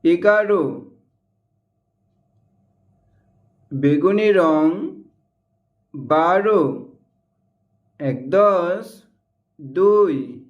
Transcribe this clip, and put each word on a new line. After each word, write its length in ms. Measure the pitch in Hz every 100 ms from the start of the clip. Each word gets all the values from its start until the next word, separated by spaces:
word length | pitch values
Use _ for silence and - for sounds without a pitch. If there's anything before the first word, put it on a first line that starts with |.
এগারো। 600 | 165 175 202 214 208 202 139 - - _ _ _ _ _ _ _ _ _ _ _ _ _ _ _ _ _ _ _ _ _ _ _ _ _ _ _ _ 135
বেগুনি 480 | 143 147 175 202 214 196
রং 260 | 165 156 156 180 339 - - _ _ _ _ _ _ _ _
বারো, 680 | 143 120 156 165 190 202 208 139 - - _ _ _ _ _ _ _ _ _ _ _
এক 300 | 143 123 131
দশ 560 | 190 208 190 175 190 226 - _ _ _ _ _ _
দুই। 560 | 139 143 196 208 196 139 - - -